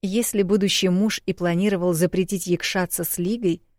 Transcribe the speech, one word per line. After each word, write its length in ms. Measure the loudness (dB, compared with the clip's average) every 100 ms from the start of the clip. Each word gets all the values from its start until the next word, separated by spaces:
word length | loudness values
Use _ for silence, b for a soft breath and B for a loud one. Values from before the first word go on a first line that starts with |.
Если 400 | -2 -2 0 0
будущий 480 | 2 2 2 2 2
муж 320 | 2 0 -2 -4
и 60 |
планировал 600 | -2 0 2 2 2 2
запретить 540 | 2 0 0 -2 -2 -2
якшаться 560 | -2 -2 -2 -2 -4
с 160 | -4 -2
Лигой, 420 | -2 0 0 -2 _